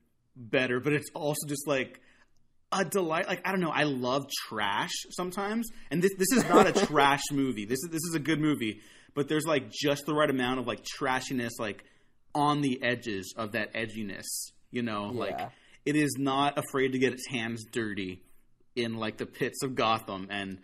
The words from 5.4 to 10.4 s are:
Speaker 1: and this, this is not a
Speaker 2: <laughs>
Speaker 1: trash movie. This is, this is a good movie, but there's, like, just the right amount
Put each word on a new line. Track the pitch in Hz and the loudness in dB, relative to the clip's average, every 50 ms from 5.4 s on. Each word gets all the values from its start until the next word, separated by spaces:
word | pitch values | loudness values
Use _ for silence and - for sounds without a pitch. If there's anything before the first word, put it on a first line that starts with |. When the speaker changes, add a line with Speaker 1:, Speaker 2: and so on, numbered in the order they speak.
| 202 202 214 233 233 - - - - - | -4 -2 -2 -2 -4 -4 -8 -12 -8 -2
Speaker 1:
and | 139 170 | 2 4
this, | 180 196 196 185 | 4 4 4 2
this | 190 - 269 | 2 4 4
is | 233 - 156 | 4 4 8
not | 175 - 196 180 | 8 8 8 8
a | - 202 196 | 6 4 2
Speaker 2:
<laughs> | |
Speaker 1:
trash | - 151 147 139 139 139 143 - - | 4 6 6 8 8 6 4 2 0
movie. | 147 139 139 131 120 107 104 | 2 2 2 2 0 -2 -2
This | 101 123 131 | -2 -2 -2
is, | 185 170 | -2 -4
this | 165 160 151 175 | -4 -4 -2 0
is | 165 | -2
a | 160 | 0
good | 139 147 160 147 | 0 2 2 2
movie, | 151 151 147 113 120 107 104 - - - - - - - - | 2 2 2 2 0 -2 -4 -6 -12 -20 -20 -20 -20 -8 -4
but | 143 143 143 | -4 0 0
there's, | 156 156 139 | 0 0 2
like, | 165 156 139 117 110 | 2 2 2 0 -2
just | - - 139 147 143 143 - | -6 -2 0 0 0 0 0
the | - 156 | 0 2
right | 151 151 139 | 2 4 4
amount | 135 131 | 2 2